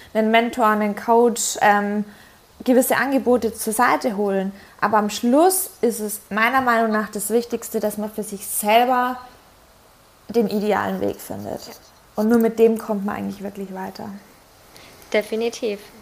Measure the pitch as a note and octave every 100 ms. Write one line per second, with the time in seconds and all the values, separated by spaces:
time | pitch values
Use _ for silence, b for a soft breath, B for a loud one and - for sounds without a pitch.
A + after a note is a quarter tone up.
0 | B G#3+ A3 A3+ A#3 B3 G#3+ G#3+ G#3 G3+
1 | - A#3 A#3+ A3 - - G#3 G3+ G3+ G#3
2 | G#3 B B B _ _ - B3+ C4 -
3 | B3+ C4+ A3 B3 A3 A3 - G#3+ B3+ D4
4 | C4 G3+ G3+ G3 F#3+ G3 B B G#3 G#3+
5 | G#3 - A#3+ C#4 F4+ F4+ - - A#3+ G#3+
6 | G#3+ - - G#3 A3+ C4 B3 A3+ A3+ G#3+
7 | G3+ G#3 - A#3 A#3 A3+ - A3+ G#3+ G#3
8 | G#3 G#3+ G#3 G3 - - G#3 A3+ B3 B3
9 | B3 B3 - - _ _ _ _ _ _
10 | _ _ - A3+ G#3 G#3 G#3 G3 G3+ F#3+
11 | G3+ - - G3 G3+ - - - - _
12 | _ - G#3+ A#3 A3+ A3+ A3+ A3 - G#3
13 | G3+ G#3 G3+ G3 G3 G3 F#3+ F#3 F#3+ G3
14 | G#3 G3+ - - _ _ - B B B
15 | - G#3+ G#3 A3 A#3 A3+ A#3 G3+ - A3